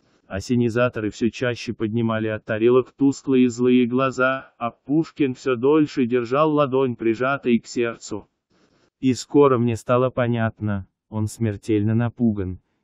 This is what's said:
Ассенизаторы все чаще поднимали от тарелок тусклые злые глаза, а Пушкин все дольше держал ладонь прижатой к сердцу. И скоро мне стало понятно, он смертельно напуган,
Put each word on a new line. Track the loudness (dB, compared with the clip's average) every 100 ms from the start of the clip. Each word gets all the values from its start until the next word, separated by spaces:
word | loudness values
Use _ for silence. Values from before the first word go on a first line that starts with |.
| _ _ -10
Ассенизаторы | -8 -2 0 0 0 -2 -2 -8
все | -4 -4
чаще | -2 -4 -4 -8
поднимали | -6 -4 -2 -2 -2 -4
от | -6
тарелок | -6 0 2 4 0
тусклые | 0 0 0 0 2 2
злые | 2 2 4 2
глаза, | 0 -2 0 -2 -2 -10 -10
а | -10
Пушкин | -8 -4 -2 -2 -2 -4 -2
все | -4 0
дольше | 2 2 2 0 0
держал | 0 0 0 2
ладонь | 2 0 0 0 0
прижатой | -2 0 -2 -2 0 0
к | 0
сердцу. | -4 -4 -6 -10 -12 -12 _ _ _ _ _ _ _
И | -2
скоро | -2 2 4 6 4
мне | 0 -2
стало | 0 0 0
понятно, | 0 -2 0 -2 -2 -4 -6 -8 _ -10
он | -6 -6
смертельно | -2 -4 -4 -2 0 2 0
напуган, | -2 0 0 0 -4 -8 _ _